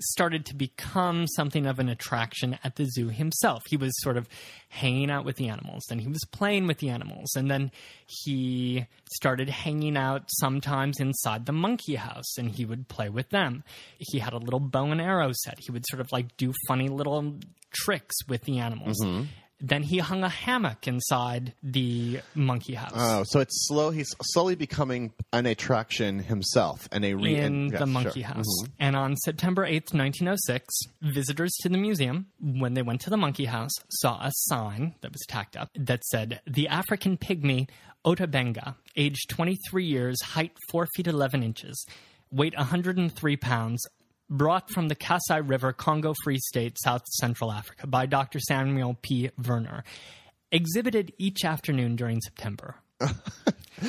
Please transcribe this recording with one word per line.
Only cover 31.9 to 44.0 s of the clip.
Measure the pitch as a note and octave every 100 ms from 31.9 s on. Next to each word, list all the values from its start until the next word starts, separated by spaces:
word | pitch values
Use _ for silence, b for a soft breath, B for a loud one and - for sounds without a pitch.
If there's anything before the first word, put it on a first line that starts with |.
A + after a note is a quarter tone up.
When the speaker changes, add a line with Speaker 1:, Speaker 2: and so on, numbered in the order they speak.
| F#3+ B2+ D#3 F#3+ -
Speaker 1:
when | D3+ C3 B2+
they | B2+
went | A#2+ B2
to | -
the | G#3
monkey | D#3 C3+
house, | B2+ A#2 A#2+ - -
saw | - - A2+ C3+
a |
sign | - - B2+ G#2+ G2+ D#3+ -
that | -
was | - -
tacked | A#2 F#2+ -
up | - -
that | C3 B2 -
said, | A2+ A2 A#2+
"The | - C3 D3+
African | D#3+ - G3+ F#3+ F#3
pygmy | - F3+ C#3 B2+ C3+ B B -
Otabenga, | - F3+ F3 C#3 B2 A2 - - - -
age | D3 C#3 -
twenty-three | - E3+ F#3+ - F#3 F3
years, | C3+ B2 B2+
height | - D#3+ E3 - -
four | E3 E3+ -
feet | F3
eleven | D3+ C3+ C3+
inches, | A#2 A2 - B2+ - B B B _
weight | C3+ D#3 D#3
a |
hundred | C3 F3+ F3 F#3
and | E3+
three | - D#3 C#3
pounds, | B2 A#2+ A2+ A#2+ - -